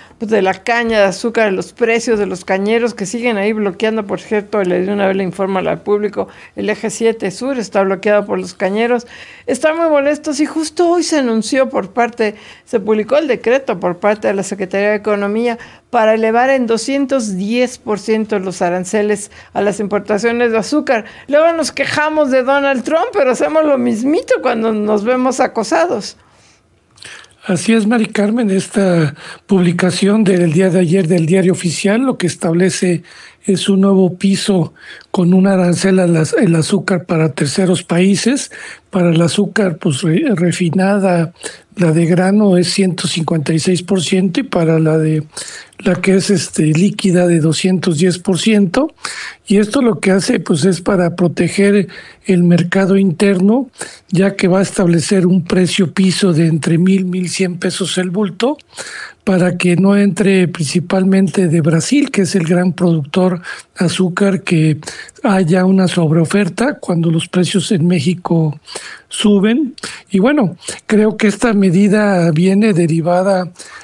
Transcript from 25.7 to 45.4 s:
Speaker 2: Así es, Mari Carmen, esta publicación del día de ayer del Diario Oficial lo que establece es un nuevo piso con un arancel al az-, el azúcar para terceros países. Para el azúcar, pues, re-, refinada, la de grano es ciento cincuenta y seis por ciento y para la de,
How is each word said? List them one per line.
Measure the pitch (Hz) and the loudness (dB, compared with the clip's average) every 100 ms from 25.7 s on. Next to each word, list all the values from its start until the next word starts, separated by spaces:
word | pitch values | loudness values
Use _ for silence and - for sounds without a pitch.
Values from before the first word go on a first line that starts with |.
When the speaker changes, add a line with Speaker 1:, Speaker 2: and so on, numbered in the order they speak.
| 330 339 226 - - _ _ _ _ _ _ _ _ - - - _ - | 0 0 -2 -8 -16 _ _ _ _ _ _ _ _ -20 -20 -20 _ -4
Speaker 2:
Así | 180 - | -2 0
es, | 226 208 | 2 2
Mari | 240 220 | 0 0
Carmen, | - 208 240 214 | -2 0 0 0
esta | 190 - 208 190 170 151 - - - - | 0 -2 0 2 2 0 -4 -16 -20 -2
publicación | 196 180 170 180 180 196 214 | 2 2 2 0 0 2 2
del | 196 185 175 | 2 2 2
día | 156 185 | 2 2
de | 185 | 2
ayer | 170 196 165 | 2 2 2
del | 175 160 | 2 2
Diario | 190 185 | 2 2
Oficial | 180 175 139 196 220 | 0 -2 -2 0 0
lo | 262 254 | 0 -2
que | 175 | -4
establece | - 180 170 185 - 185 175 - - - _ | -2 -2 2 0 0 0 -2 -6 -20 -20 _
es | - 185 - | -2 0 2
un | 196 | 2
nuevo | 196 190 185 180 | 4 4 2 0
piso | 196 190 - 190 156 - - - - | 0 0 0 0 -2 -6 -20 -20 -6
con | - 170 | 0 2
un | 185 190 | 4 4
arancel | 190 175 170 190 190 | 2 2 2 2 2
al | 175 165 | 4 2
az-, | 156 392 | 2 2
el | 202 165 | 2 2
azúcar | 151 196 - 180 - | 2 -2 0 -2 -2
para | 165 160 | 0 0
terceros | - 147 - 185 175 | -2 -4 0 0 0
países. | - 170 190 196 226 269 - - - - _ | 0 2 2 2 0 -2 -4 -16 -20 -20 _
Para | 190 175 | 0 2
el | 160 | 2
azúcar, | 170 - 202 - 190 156 | 2 0 -2 0 -2 -2
pues, | 175 127 | -4 -2
re-, | 170 175 311 | 0 0 0
refinada, | 175 175 170 175 190 190 208 190 175 165 - - - _ - | 0 0 0 -2 0 0 2 2 0 -2 -6 -18 -18 _ -2
la | 170 | 0
de | 156 170 | 2 2
grano | 180 185 208 202 180 | 2 2 2 4 2
es | 175 | 2
ciento | - 190 175 151 | 0 -2 -2 -4
cincuenta | 175 151 165 143 | -4 -2 -2 0
y | 160 | -2
seis | 190 175 | 0 -2
por | 180 190 | -2 -2
ciento | 147 190 185 175 | 0 0 0 -2
y | |
para | - 180 160 160 | -2 0 2 2
la | 160 160 | 2 2
de, | 156 156 151 - | 0 -2 -4 -12